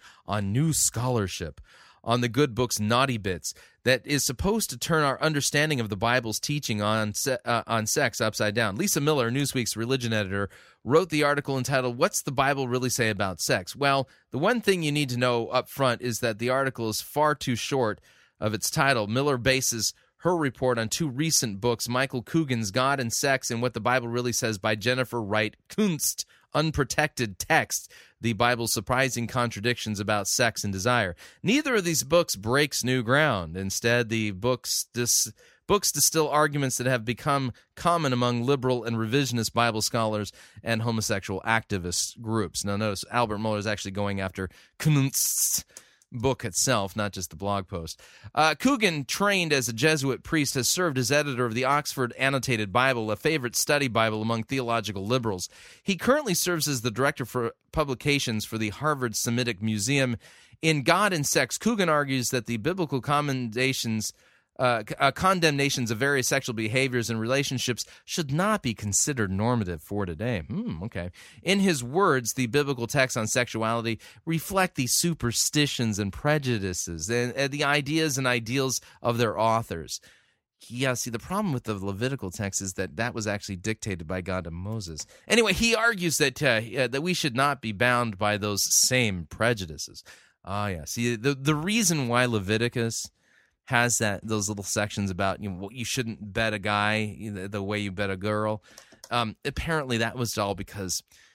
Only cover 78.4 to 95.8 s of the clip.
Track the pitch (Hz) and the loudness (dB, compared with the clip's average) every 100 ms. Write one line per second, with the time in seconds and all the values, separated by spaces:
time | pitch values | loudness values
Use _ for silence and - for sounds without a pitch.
78.4 | 110 135 135 120 - - 123 117 117 92 | 0 0 0 -2 -8 -6 0 2 2 2
79.4 | 113 113 113 85 69 - - _ _ _ | 2 0 -2 -8 -8 -12 -14 _ _ _
80.4 | _ _ - 120 135 123 123 113 - 190 | _ _ -12 -4 -2 -2 -4 -8 -6 -4
81.4 | 208 127 - 101 98 98 127 135 95 87 | -2 -2 -2 -4 -4 -2 -2 -2 -6 -4
82.4 | 98 - 98 90 92 73 117 110 104 101 | -4 -4 -4 -6 -6 -4 -4 -4 -4 -4
83.4 | - 92 107 110 110 90 80 92 90 92 | -6 -8 -6 -4 -4 -6 -6 -6 -4 -4
84.4 | 82 85 98 110 90 78 - - - 220 | -6 -8 -8 -8 -10 -12 -14 -12 0 4
85.4 | 220 175 233 226 226 214 175 139 143 131 | 4 2 2 2 2 0 0 2 2 2
86.4 | 143 113 113 117 123 135 170 175 156 120 | 2 2 0 -2 -2 -2 -2 0 0 2
87.4 | 143 135 113 101 123 123 117 95 104 104 | 0 0 -4 2 4 4 2 0 0 2
88.4 | 104 98 - - - 127 113 92 80 - | 0 0 2 2 4 4 2 0 -6 0
89.4 | 113 113 87 73 - - - - _ _ | 0 0 -4 -10 -14 -16 -20 -20 _ _
90.4 | - 101 104 87 - - 120 117 123 139 | -8 -4 -4 -4 -6 -2 -2 0 -2 0
91.4 | 135 151 170 220 196 160 123 120 123 110 | 0 0 0 2 2 2 2 2 2 2
92.4 | 95 107 117 123 113 - - _ _ _ | 2 0 0 0 -2 -4 -8 _ _ _
93.4 | _ _ - 123 120 - 110 98 110 110 | _ _ 0 2 4 2 0 -2 -2 -2
94.4 | 101 104 98 - 104 - 101 90 98 92 | -2 -4 -4 -2 -2 -2 -2 0 -2 -2
95.4 | 101 90 98 127 | -6 -8 -10 -8